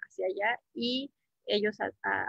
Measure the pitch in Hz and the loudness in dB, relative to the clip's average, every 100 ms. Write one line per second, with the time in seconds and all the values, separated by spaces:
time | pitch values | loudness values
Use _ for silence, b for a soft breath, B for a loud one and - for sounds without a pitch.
0 | - - 185 185 208 240 _ - 240 254 | -10 -4 -2 0 0 0 _ -4 0 0
1 | 277 _ _ _ - 208 208 208 - - | -4 _ _ _ 0 2 2 0 -4 -2
2 | 202 196 | -2 0